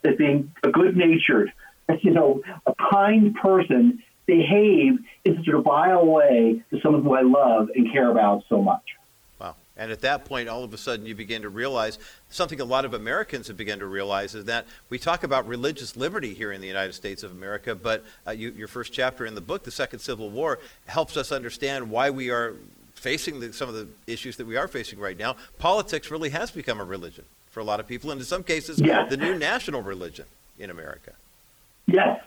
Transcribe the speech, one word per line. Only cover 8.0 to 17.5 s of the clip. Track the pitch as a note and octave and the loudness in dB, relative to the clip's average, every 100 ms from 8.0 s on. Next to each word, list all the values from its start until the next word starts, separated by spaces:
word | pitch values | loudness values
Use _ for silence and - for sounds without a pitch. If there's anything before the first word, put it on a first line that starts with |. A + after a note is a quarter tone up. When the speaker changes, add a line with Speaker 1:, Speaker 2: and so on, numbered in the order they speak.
| B2 | 4
Speaker 1:
about | A#2 G#2 G2+ - | 4 4 2 0
so | G#2+ | 2
much? | G2 F2+ - - _ _ _ _ | 2 0 -4 -20 _ _ _ _
Speaker 2:
Wow. | F#2 D#2 _ - | -16 -16 _ -14
And | A2 | -10
at | A2 | -4
that | C3 C#3+ | -2 -2
point, | - C3+ A#2 | -6 -8 -8
all | A#2 | -10
of | B2 | -12
a | G#2 | -12
sudden, | - A#2 | -8 -8
you | A2 | -8
begin | G#2+ G#2 A2+ | -14 -10 -10
to | G#2 | -10
realize | G2 C3 B2+ A2 G#2 - - _ | -8 -6 -4 -4 -6 -20 -20 _
something | - F3+ C#3+ | -6 -6 -6
a | |
lot | B2 C3 C3+ | -2 -2 -2
of | |
Americans | A2+ G#2+ D#3 G#3+ C3+ A2 | -6 -6 -6 -6 -10 -12
have | F#2+ | -12
begun | G#2 G2+ | -10 -8
to | G2 | -8
realize | G2 G2 G2 G2+ | -8 -4 -4 -6
is | G#2+ G2+ | -10 -6
that | A#2 A#2 - _ | -6 -8 -20 _
we | B2+ | -8
talk | - E3+ | -4 -4
about | D#3+ C3+ G#2+ | -2 -2 -2
religious | A#2+ C3+ D3+ A#2+ | -6 -6 -6 -14
liberty | A#2 C#3+ G3+ B2+ | -8 -6 -6 -10
here | G2 G#2+ | -10 -10
in | G2 | -10
the | F#2+ | -8
United | F#2+ F#2+ | -6 -6
States | F#2 G2+ F#2+ | -8 -12 -12
of | G#2 | -14
America, | F2+ F#2+ | -16 -12